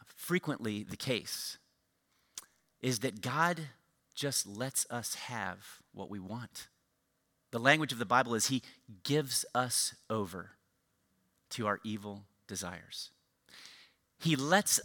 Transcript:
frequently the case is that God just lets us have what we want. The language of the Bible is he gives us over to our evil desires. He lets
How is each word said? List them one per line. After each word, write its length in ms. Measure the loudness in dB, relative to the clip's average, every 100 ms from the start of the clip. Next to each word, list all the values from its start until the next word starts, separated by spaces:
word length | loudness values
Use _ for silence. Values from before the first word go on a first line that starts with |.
| -18 -12
frequently 680 | 0 0 0 -2 -2 -4
the 140 | -6 -6
case 600 | 0 0 0 -6 -6 -10 _ _ _ _ _ _ _ -16 -16 _ _ -4
is 180 | 0 0
that 220 | -2 -4
God 400 | -2 2 2 2 -6 -12 _ _ _
just 320 | -6 -2 0 -2
lets 400 | -4 -4 -2 -2
us 260 | -4 -4 -6
have 680 | -6 -4 -4 -6 -12 -20 _
what 160 | -12 -8
we 100 | -8
want. 480 | -6 -8 -8 -12 -16 _ _ _ _ _ _ _ _
The 80 | 2
language 340 | 6 6 4
of 60 | -2
the 60 | 4
Bible 300 | 4 6 4
is 120 | 2
he 140 | 0 -2 -20 -20 -10
gives 420 | 0 0 2 -2 0 0
us 400 | 0 2 0 -4 -2
over 420 | -2 0 -4 -10 -16 _ _ _ _ _ _ _ _ -12
to 160 | -2 2
our 120 | 2
evil 420 | 0 -6 -6 -10 -14 _ -12
desires. 640 | -8 -8 -10 -12 -12 -12 _ _ _ _ -20 -20 -20 -20 _ _ -2
He 180 | 2 4
lets 440 | 6 4 6 2